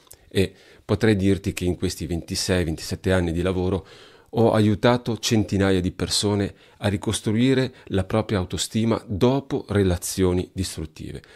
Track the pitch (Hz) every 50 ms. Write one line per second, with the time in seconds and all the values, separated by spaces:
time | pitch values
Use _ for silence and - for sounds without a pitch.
0 | _ - - - _ _ - 101 92 - - - - - - - _ - 107 95
1 | - 110 110 95 95 98 98 90 - 98 - - 90 90 85 - - 87 - -
2 | 87 73 87 85 - - 95 - - - 95 90 87 80 78 - - - 95 -
3 | - 95 92 92 87 87 80 85 87 92 95 92 90 92 95 90 - - - -
4 | - - - - _ _ - 123 113 113 - 110 107 107 104 - - 120 123 123
5 | - - 113 104 - - 120 107 101 - 107 95 98 98 95 92 87 92 - -
6 | 90 80 - - - 101 104 101 101 - - _ - - _ - - 104 98 98
7 | - 113 101 - - 117 104 110 123 131 135 127 131 123 - - - - - 95
8 | 92 - - 110 107 - 113 92 90 - - 82 - - - 113 110 113 113 -
9 | - - 104 85 - 123 135 139 135 - 143 127 - - 98 101 98 92 87 -
10 | - - - - 92 90 90 90 - - - 95 92 - - - 78 76 - -
11 | - - - - - - -